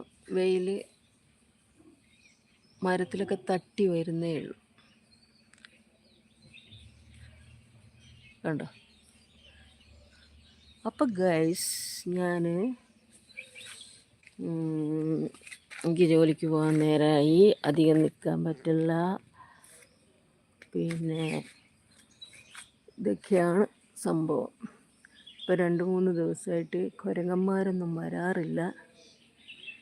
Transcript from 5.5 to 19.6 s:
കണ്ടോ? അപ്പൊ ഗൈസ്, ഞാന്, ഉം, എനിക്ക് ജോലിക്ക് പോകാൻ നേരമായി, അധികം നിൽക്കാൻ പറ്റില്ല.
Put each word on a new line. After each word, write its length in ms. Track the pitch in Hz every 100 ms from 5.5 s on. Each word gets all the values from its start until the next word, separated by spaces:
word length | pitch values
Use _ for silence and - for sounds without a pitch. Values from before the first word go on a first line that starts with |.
| _ - _ _ _ _ _ _ _ _ - - - - - - - - - - - _ _ - _ - - - -
കണ്ടോ? 240 | 165 151 151 - _ _ _ _ _ _ - - - _ _ - - _ _ - - _ - - 226
അപ്പൊ 160 | - 294 185
ഗൈസ്, 520 | 185 165 160 185 - - - - 185 180
ഞാന്, 360 | 180 175 170 170 233 247 _ _ _ - _ - - - - - - - _ _ _ - 175
ഉം, 760 | 165 160 156 151 156 156 156 156 - - - _ -
എനിക്ക് 240 | 170 170 170
ജോലിക്ക് 340 | 160 160 151 160
പോകാൻ 220 | 156 156 156
നേരമായി, 580 | 151 151 151 151 151 165 208 - 151
അധികം 320 | 147 156 156
നിൽക്കാൻ 340 | 151 - 170 165 165
പറ്റില്ല. 440 | 156 165 160 165 165 180 196 - - - -